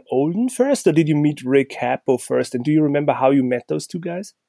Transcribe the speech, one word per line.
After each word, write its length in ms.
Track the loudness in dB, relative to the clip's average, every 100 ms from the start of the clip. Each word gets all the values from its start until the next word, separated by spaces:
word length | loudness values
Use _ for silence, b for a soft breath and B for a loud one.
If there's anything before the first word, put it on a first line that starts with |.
| -2
Olden 380 | -2 0 0 -2
first, 380 | 0 0 2 2
or 60 |
did 140 | 2 2
you 80 |
meet 300 | 2 0 0
Ray 200 | 2 2
Capo 520 | 2 -4 -4 -2 -2 -2
first? 380 | 0 -2 -2
And 100 | -4
do 80 | 0
you 100 | 2
remember 300 | 2 0 0
how 180 | 2 2
you 140 | 4
met 240 | 2 -2 -4
those 180 | -6 -6
two 140 | -10
guys? 340 | -8 -10 -12 -18